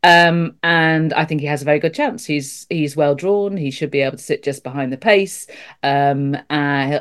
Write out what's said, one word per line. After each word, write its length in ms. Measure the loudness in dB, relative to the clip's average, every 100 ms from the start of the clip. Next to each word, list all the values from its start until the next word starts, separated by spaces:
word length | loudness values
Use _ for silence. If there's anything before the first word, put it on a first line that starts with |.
| 8
Um, 520 | 8 6 2 -2 -4
and 500 | 0 2 4 2 0
I 100 | 0
think 160 | -2 -2
he 80 | -4
has 140 | -4
a 40 | 0
very 140 | 0
good 140 | 0
chance. 320 | -2 -4 -4 -6
He's, 420 | -6 -6 -16 -8
he's 280 | -4 -2 2
well 180 | 2 0
drawn. 400 | 0 0 0 -4
He 160 | -6
should 180 | -4 -4
be 120 | -2
able 160 | -2 -4
to 60 |
sit 200 | -6 -4
just 180 | -4 -8
behind 300 | -10 -6 -6
the 60 | -4
pace, 500 | 2 2 2 -8 -18 -20 -20 -6
um, 540 | -2 2 2 0 -2 -4 -4
uh, 500 | -4 0 0 -2 -4